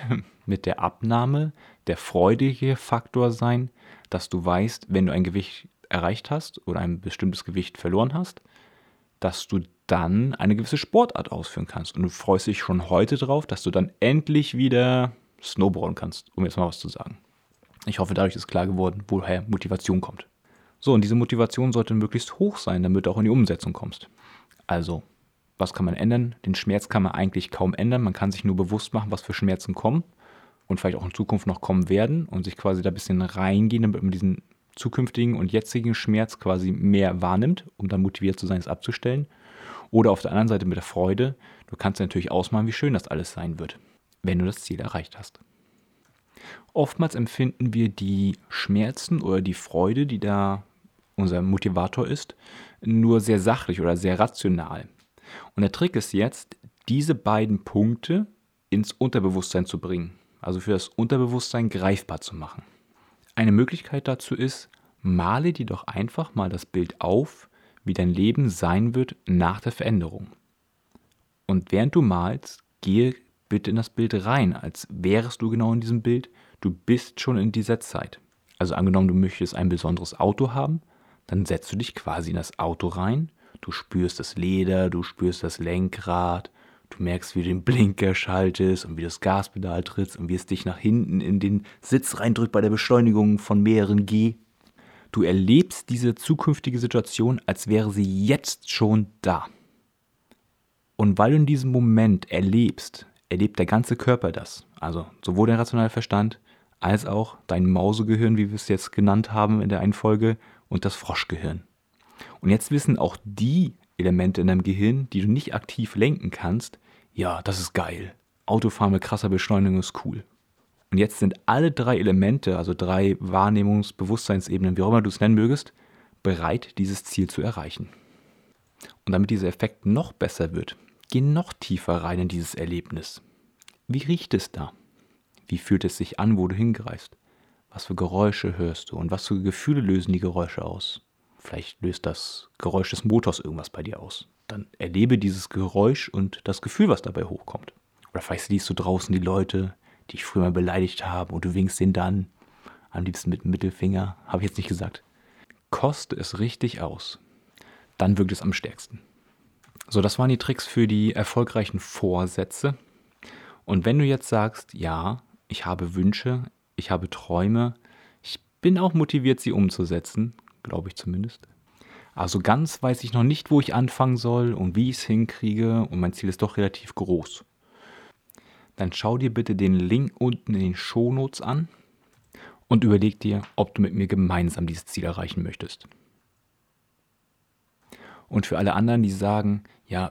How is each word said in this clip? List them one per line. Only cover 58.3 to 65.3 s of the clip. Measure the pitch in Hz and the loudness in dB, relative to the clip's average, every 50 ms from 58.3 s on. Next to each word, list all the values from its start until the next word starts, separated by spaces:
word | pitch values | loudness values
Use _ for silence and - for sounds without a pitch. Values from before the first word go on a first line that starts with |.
| _ _ _ _ _ _ _ - | _ _ _ _ _ _ _ -2
ins | - 104 107 - - | 0 0 0 -2 -2
Unterbewusstsein | - 131 127 - 120 95 95 92 95 90 - - 92 90 | -2 -2 0 0 2 2 2 0 0 -4 -2 -2 -2 -2
zu | - - 82 | -2 -6 -8
bringen, | - 92 92 87 85 87 - _ _ _ _ - | -6 -6 -6 -6 -6 -8 -12 _ _ _ _ -14
also | - - 92 92 | -8 -6 -6 -6
für | 90 107 101 | -2 0 -2
das | 92 - - | -2 -2 -6
Unterbewusstsein | - - 113 117 143 127 127 120 123 123 - - - 120 117 107 | -4 -4 -2 0 2 2 2 0 0 -4 -4 -4 -4 -2 -2 -2
greifbar | - 95 92 95 101 95 - - 85 78 | -2 0 0 0 0 0 -2 -8 -12 -10
zu | - - 95 | -10 -12 -14
machen. | 82 78 - - - - _ _ _ _ _ _ _ _ _ _ _ _ _ - | -14 -14 -14 -16 -18 -20 _ _ _ _ _ _ _ _ _ _ _ _ _ -2
Eine | - 226 220 - | 2 4 6 8
Möglichkeit | 107 127 - 175 165 - - - 135 - - | 6 6 4 0 -8 -10 -8 -8 -6 -2 -4
dazu | 131 - - - 131 | -4 -4 -4 -8 -4
ist, | - 127 131 - - - _ _ _ _ _ _ _ | -2 -2 -2 -2 -6 -16 _ _ _ _ _ _ _
male | - 92 90 87 85 87 | -2 0 2 2 2 2